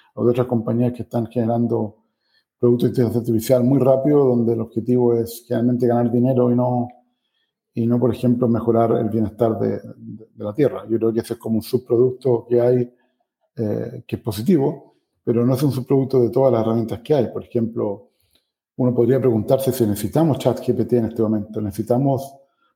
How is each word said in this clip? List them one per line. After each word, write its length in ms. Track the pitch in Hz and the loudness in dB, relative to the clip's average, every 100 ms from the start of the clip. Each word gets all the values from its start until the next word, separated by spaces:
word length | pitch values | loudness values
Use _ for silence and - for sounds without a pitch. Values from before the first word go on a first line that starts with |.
| _ | _
o 100 | 107 | -2
de 60 | 117 | 0
otras 160 | 123 123 | 0 0
compañías 480 | 120 110 117 123 | -2 -2 -2 -2
que 80 | 120 | -4
están 240 | - 123 110 | -8 -6 -4
generando 800 | 127 113 117 117 117 107 - _ _ _ _ _ _ | -2 -2 0 0 -2 -4 -10 _ _ _ _ _ _
productos 260 | 123 120 | 2 2
de 40 | 120 | 2
inteligencia 320 | 127 113 113 | 0 0 0
artificial 440 | 113 110 113 127 | -2 -2 2 2
muy 160 | 120 139 | 4 2
rápido, 440 | 131 131 151 147 | 4 2 4 4
donde 300 | 135 120 117 | 4 2 0
el 80 | 113 | -2
objetivo 500 | 113 113 107 123 120 | -4 -6 0 2 2
es 320 | 117 117 - - | 2 -2 -8 -6
generalmente 400 | 117 123 123 123 | -2 0 2 2
ganar 240 | 117 120 | 2 0
dinero 400 | 123 127 123 123 | 2 2 2 2
y 60 | 120 | 2
no, 320 | 123 123 123 - _ _ _ _ _ _ _ | 0 -2 -4 -10 _ _ _ _ _ _ _
y 120 | 120 117 | -4 -2
no, 140 | 120 | 2
por 140 | 123 | 0
ejemplo, 340 | 123 123 120 117 | 0 0 2 2
mejorar 440 | 117 117 113 113 | 0 2 2 2
el 180 | 113 110 | 2 0
bienestar 480 | 113 104 - 113 104 | -2 -4 0 0 0
de, 140 | 110 | -2
de, 540 | 104 113 117 113 113 - | -4 -8 -18 -18 -18 -20
de 100 | - | -10
la 100 | 104 | -8
Tierra. 300 | 104 135 - 110 | 0 0 0 -4
Yo 80 | 113 | -2
creo 160 | 113 | 0
que 80 | 113 | -2
ese 140 | - | -4
es 40 | 117 | -8
como 180 | 113 110 | -4 -4
un 60 | |
subproducto 840 | - 123 - 117 127 127 135 117 - | -2 -4 0 2 2 0 -2 -2 0
que 140 | 120 | 0
hay, 280 | 123 127 120 _ _ _ _ _ _ - | 2 2 -2 _ _ _ _ _ _ -8
eh, 480 | 107 113 123 123 - | -6 -4 -8 -12 -10
que 100 | 113 | -8
es 60 | |
positivo, 720 | 117 101 123 165 143 151 - _ _ _ | -6 -4 0 2 2 -4 -14 _ _ _
pero 220 | - 117 | -2 0
no 80 | 120 | 0
es 80 | 131 | 0
un 100 | 147 | 0
subproducto 460 | 120 120 139 127 131 | -2 0 0 2 2
de 80 | 117 | 2
todas 200 | 135 135 | 2 2
las 120 | 117 | 2
herramientas 380 | 113 113 113 117 | 0 0 -2 -6
que 140 | - | 0
hay. 120 | 147 107 | 0 0
Por 180 | - | -4
ejemplo, 640 | - 120 113 113 107 101 _ _ _ _ _ _ _ - | -6 -4 -4 -4 -6 -6 _ _ _ _ _ _ _ -2
uno 180 | 123 | 0
podría 260 | 123 117 131 | 2 2 4
preguntarse 500 | 127 110 101 135 127 | 2 0 2 0 0
si 140 | 120 110 | 0 0
necesitamos 520 | 101 104 147 165 127 | 0 -2 0 2 2
chat 220 | - 113 | 0 0
G 140 | - | -2
P 120 | 113 113 | -2 0
T 100 | 123 | 0
en 80 | 110 | 0
este 140 | - | -2
momento. 400 | 110 107 104 107 | -2 -2 -4 -6
Necesitamos, 760 | 104 107 107 123 139 131 - - _ _ _ | -6 -6 -2 0 0 -2 -6 -18 _ _ _